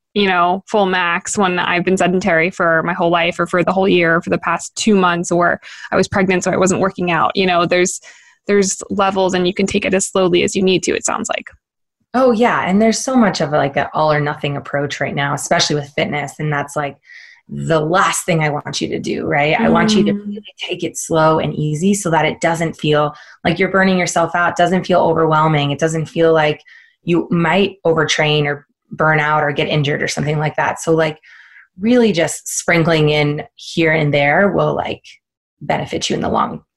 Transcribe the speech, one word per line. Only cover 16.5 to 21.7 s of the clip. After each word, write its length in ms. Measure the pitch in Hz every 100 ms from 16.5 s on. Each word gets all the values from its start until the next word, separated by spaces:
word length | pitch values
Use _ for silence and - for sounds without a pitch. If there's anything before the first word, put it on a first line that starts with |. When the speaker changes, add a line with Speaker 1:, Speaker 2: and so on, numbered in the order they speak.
Speaker 2:
that's, 240 | 143 143 151
like, 180 | 143 139 _ - - - -
the 300 | 143 143 160
last 440 | 156 185 190 - -
thing 140 | 160
I 100 | 156
want 300 | 143 - 147
you 80 | -
to 100 | -
do, 260 | - - -
right? 340 | 151 147 160
I 80 | -
want 240 | 165 214
you 100 | 214 208
to 80 |
Speaker 1:
Mm. 140 | 202 -
Speaker 2:
really 160 | 208 - -
take 260 | - 180
it 140 | 165 -
slow 400 | - 165 156 160
and 140 | 151
easy 400 | 151 151